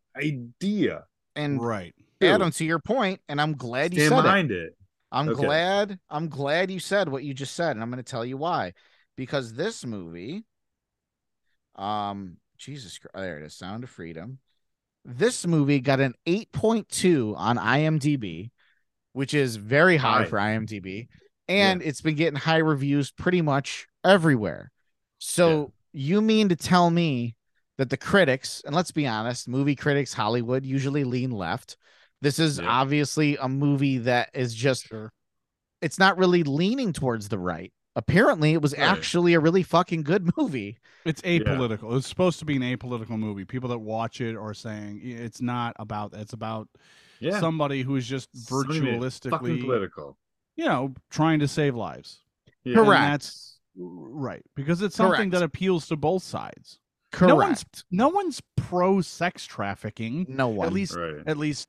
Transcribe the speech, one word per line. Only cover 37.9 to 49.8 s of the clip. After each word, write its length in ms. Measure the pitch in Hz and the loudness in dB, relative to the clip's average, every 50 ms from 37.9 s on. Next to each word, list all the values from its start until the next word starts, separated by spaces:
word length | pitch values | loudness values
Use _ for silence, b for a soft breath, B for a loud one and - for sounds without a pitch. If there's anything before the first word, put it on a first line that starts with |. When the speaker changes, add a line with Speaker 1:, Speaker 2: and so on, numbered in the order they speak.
| - | -8
Speaker 2:
Apparently, 580 | - - - 139 180 247 302 254 170 151 151 160 | -6 -2 2 4 6 6 6 4 4 4 2 4
it 80 | 165 147 | 4 2
was 100 | 143 143 | 0 0
Speaker 1:
Right. 100 | 139 135 | 2 2
Speaker 2:
actually 520 | 160 190 156 156 - - 175 175 175 170 | 2 2 2 0 0 2 4 4 6 6
a 60 | 165 | 6
really 220 | 147 165 170 190 175 | 6 4 4 2 2
fucking 380 | - - 170 180 - 175 165 151 | 2 2 2 2 2 -2 -4 0
good 260 | 139 180 214 175 170 - | 0 0 0 2 0 0
<laughs> 40 | 311 | 0
movie. 400 | 302 220 147 123 98 101 117 - b b b b b | -2 -2 -2 -6 -6 -8 -10 -14 b b b b b
Speaker 3:
It's 160 | 165 156 - - | -4 -4 -4 -2
Speaker 1:
Yeah. 160 | 185 175 165 | 0 0 2
Speaker 3:
apolitical. 540 | 107 104 98 131 127 113 110 104 110 107 120 | 2 2 0 0 0 -2 -2 -4 -6 -4 -4
It's 100 | 135 127 | -4 -4
supposed 320 | - - - 185 180 160 - | -4 -2 0 2 2 2 0
to 60 | 165 | -4
be 120 | 151 147 | -4 -2
an 60 | 135 127 | -2 0
apolitical 560 | 123 127 120 - 123 123 117 113 104 117 110 | -2 -4 -6 -6 -6 -8 -8 -6 -6 -4 -4
movie. 260 | 110 107 101 98 95 | -4 -4 -4 -8 -8
People 240 | - - 127 123 123 | -8 -8 -6 -6 -4
that 100 | 123 117 | -6 -6
watch 400 | 110 107 110 110 117 113 - - | -6 -6 -4 -4 -4 -4 -6 -6
it 140 | 127 113 113 | -6 -6 -6
are 180 | 104 107 107 104 | -6 -8 -10 -12
saying 460 | - - 113 107 107 104 101 104 104 98 | -10 -10 -10 -10 -10 -10 -12 -14 -14 -14
i-, 40 | 127 | -14
it's 320 | 120 117 120 113 - - 123 | -12 -12 -12 -12 -10 -6 -4
not 320 | 120 120 123 120 117 - - | -4 -2 -2 -4 -4 -6 -8
about, 360 | 110 107 110 104 107 104 - | -10 -8 -8 -8 -8 -8 -10
it's 180 | 104 107 - - | -14 -14 -12 -12
about 360 | 110 110 110 113 110 110 - _ _ b b b b b b b b | -10 -8 -8 -8 -8 -10 -14 _ _ b b b b b b b b
Speaker 1:
Yeah. 200 | 117 156 196 208 | -4 -4 -2 0
Speaker 3:
somebody 420 | 170 165 160 156 147 139 139 135 127 | 0 0 0 0 -2 -2 -2 -2 -2
who's 240 | 131 139 131 120 | -2 -2 -2 -2
just 220 | 113 135 131 - - - | -4 -6 -8 -8 -10 -16
Speaker 1:
Somebody 460 | 131 113 - 127 135 139 131 156 160 | -16 -8 -4 -2 -2 0 0 0 0
made 220 | 143 131 117 117 123 | 0 0 0 -2 -4
it 100 | 131 131 | -6 -6
fucking 180 | - - 131 | -8 -6 -4
Speaker 3:
virtualistically, 300 | 160 151 127 120 - 123 | -4 -4 -2 -2 -4 -2
Speaker 1:
political. 580 | 123 131 123 110 | -2 -2 -2 -2